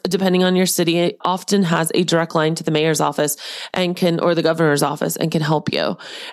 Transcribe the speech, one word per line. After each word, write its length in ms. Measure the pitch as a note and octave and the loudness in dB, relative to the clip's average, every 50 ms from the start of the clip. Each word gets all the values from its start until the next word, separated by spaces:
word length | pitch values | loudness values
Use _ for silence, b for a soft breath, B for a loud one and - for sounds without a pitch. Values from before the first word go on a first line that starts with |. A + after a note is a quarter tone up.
| - | -4
depending 400 | F#3 F3 F#3+ F#3+ F#3+ F3+ F3+ F#3 | -2 0 0 2 2 4 4 4
on 100 | F#3 F#3 | 4 4
your 120 | F#3 F#3 | 2 2
city, 500 | F3+ - - F3 D#3+ E3 F3 F3 F3 - - - | 2 2 0 0 2 2 2 2 0 -2 -2 -2
often 420 | F3 F3+ F#3 - - G3+ G3+ G3 | -2 -2 -2 -2 0 2 2 2
has 260 | E3 E3+ E3 E3 D#3+ - | 2 2 0 0 0 0
a 80 | - F3+ | 0 0
direct 320 | D#3+ E3 E3 E3 E3 - | 2 2 0 0 0 0
line 180 | E3 D#3 D#3 E3 | 0 0 0 0
to 80 | D#3+ E3 | -2 -2
the 80 | - | -2
mayor's 300 | D#3+ D3+ D#3 D#3+ D#3 D3+ | 0 0 2 2 2 2
office 360 | D3+ D3 C#3+ - D3+ D3 - - B B B B B B B | 0 0 0 0 -2 -2 -2 -6 B B B B B B B
and 220 | - F#3 F3 F3+ | -2 -2 -2 -2
can, 240 | - F#3+ F3 E3+ E3 | 0 0 0 0 2
or 160 | - F3 E3+ | 0 0 2
the 80 | D#3+ D#3 | 2 2
governor's 400 | D#3+ E3 E3 E3 D#3 C#3+ C#3+ D3+ | 0 2 2 2 2 2 2 0
office 320 | C#3+ D3 D3+ - E3+ E3 | 0 -2 -2 -4 -4 -2
and 160 | - - E3 - | -2 -2 -2 0
can 100 | E3 D#3 | 0 0
help 300 | D3+ D#3 D3 - - - | 0 0 0 0 -2 -2
you. 240 | - E2 - F#3 - B B B B B B | -2 -2 -2 -4 -6 B B B B B B